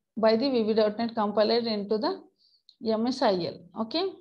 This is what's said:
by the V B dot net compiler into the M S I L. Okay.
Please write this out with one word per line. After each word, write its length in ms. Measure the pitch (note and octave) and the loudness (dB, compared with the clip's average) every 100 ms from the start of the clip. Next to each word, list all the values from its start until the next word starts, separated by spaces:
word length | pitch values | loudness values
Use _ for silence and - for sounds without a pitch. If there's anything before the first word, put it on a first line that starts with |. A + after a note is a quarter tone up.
| _ - | _ 0
by 220 | A3 A3 | 2 4
the 120 | C#4 | 2
V 140 | B3 | 2
B 100 | G#3+ | 2
dot 240 | A3 G#3+ G#3 | 2 2 0
net 160 | A#3 | -4
compiler 460 | A3+ G#3 G#3+ G#3+ A#3 | -2 -2 2 2 2
into 380 | A#3 G#3+ G3+ G#3+ | 0 -4 -2 -2
the 240 | D4+ F#4+ - _ _ _ _ _ A3 | -2 -4 -10 _ _ _ _ _ -4
M 180 | A3 A#3+ | 0 -2
S 140 | B3+ | 0
I 120 | B3 | 2
L. 260 | F#3 D#3+ - - G#3+ | 2 -2 -8 -12 -10
Okay. 240 | A3+ D#4+ F#4+ - | -6 -2 -4 -6